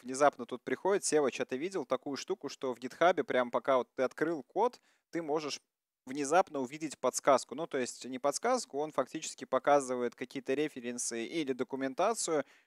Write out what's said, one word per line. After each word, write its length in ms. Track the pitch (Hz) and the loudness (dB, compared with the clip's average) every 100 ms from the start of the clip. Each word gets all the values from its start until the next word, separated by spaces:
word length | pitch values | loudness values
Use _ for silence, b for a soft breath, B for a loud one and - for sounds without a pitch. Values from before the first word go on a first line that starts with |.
внезапно 420 | 123 131 143 - 120 | -4 4 4 4 -6
тут 180 | 127 | -8
приходит. 400 | - 131 185 202 - | -4 -2 0 0 2
Севыч, 340 | 151 139 - | 2 2 0
а 40 | 127 | -4
ты 120 | 131 | -4
видел 280 | 170 190 131 | -6 -6 -2
такую 320 | 127 - 135 | -4 -4 -8
штуку, 320 | - 190 139 | -6 -8 -8
что 240 | - 135 | -8 -6
в 60 | 120 | -6
GitHub, 440 | 127 - 170 175 | -6 2 4 4
прям 280 | 123 127 123 | 2 2 2
пока 260 | 123 - 131 | 0 2 2
вот 120 | 120 - | 2 -2
ты 80 | |
открыл 400 | 127 - 156 165 | -2 0 -2 -2
код, 380 | - 175 240 - _ _ _ | -4 0 0 -2 _ _ _
ты 100 | 165 | -8
можешь 400 | 160 151 151 - _ _ _ _ - | -2 -2 -2 -8 _ _ _ _ -10
внезапно 540 | 135 135 170 190 147 | -4 2 4 4 0
увидеть 400 | 123 151 156 - | -6 -6 -10 -2
подсказку. 560 | 127 - - 127 - 131 | -2 0 4 4 2 -8
Ну, 120 | 165 | -6
то 100 | 143 | -4
есть 280 | 123 - 123 | -4 -6 -10
не 140 | 131 | -4
подсказку, 600 | 143 143 233 254 - 139 | -2 0 0 -2 -2 -6
он 120 | 156 | -4
фактически 540 | 147 131 160 - - 131 | -2 -4 -4 -10 -14 -2
показывает 720 | 131 147 143 131 127 120 - | 0 6 4 4 -2 -2 -4
какие-то 380 | 127 139 127 135 | -10 -8 -2 -2
референсы 720 | 151 135 120 120 - 117 113 | -2 -4 -8 -6 -4 -4 -4
или 280 | 165 139 | -4 -2
документацию 920 | 127 127 131 135 131 190 226 - 156 - b | -4 -4 -4 -4 0 0 0 0 0 -2 b